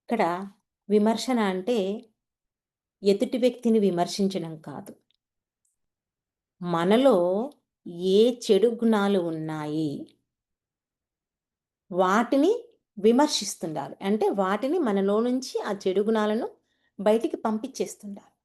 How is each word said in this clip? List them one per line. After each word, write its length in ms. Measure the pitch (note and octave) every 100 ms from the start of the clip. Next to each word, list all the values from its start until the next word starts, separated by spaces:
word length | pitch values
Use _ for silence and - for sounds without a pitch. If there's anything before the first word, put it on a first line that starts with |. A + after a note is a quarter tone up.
ఇక్కడ 480 | _ A#3 F3 F3 G3 _ _ _ -
విమర్శన 500 | G#3 G#3+ A3 - B3
అంటే, 680 | G#3 F#3 F#3 A#3+ F#3+ G#3+ - _ _ _ _ _ _ _ _ _
ఎదుటి 360 | G3 G3 B3 B3+
వ్యక్తిని 400 | B3 B3 A#3+ A3+
విమర్శించడం 760 | G3+ F3 F3+ - G3 F#3+ E3 D#3
కాదు. 380 | - - G3+ - _ _ _ _ _ _ _ _ _ _ _ _ _ _ _ _
మనలో 880 | F3 E3+ E3+ A3 C4+ G3+ F3 F#3+ C4 - _ _ -
ఏ 480 | E3+ F#3 F#3+ A#3
చెడు 340 | A#3+ - F#3+ A3+
గుణాలు 500 | A3+ A3+ A3 G3+ G3+
ఉన్నాయి, 1000 | E3+ D#3+ D#3 D#3 D3+ D3+ D#3 C#3 - _ _ _ _ _ _ _ _ _ _ _ _ _ _ _ _ _ _
వాటిని 720 | F3+ F#3 G3+ A#3+ C#4 D#4+ A#4+ - _ _ -
విమర్శిస్తుండాలి. 960 | G3 A#3+ D4 - G3 - F3 D3+ C#3+ -
అంటే 260 | G3 G#3+ G4+
వాటిని 500 | A#3 F#3+ G#3 C4 F4+
మనలో 420 | C4+ G3 G3 G#3
నుంచి, 420 | A#3+ B3+ C4 A3+
ఆ 100 | A#3
చెడు 280 | G3 F#3+ F#3
గుణాలను 500 | G#3 A3 G#3+ G#3+ F#4+ - _ _ _ -
బయటికి 360 | G3+ A3 D#4 -
పంపించేస్తుండాలి. 960 | A3+ G#3+ C4 - F#3 - G3+ G3 _ _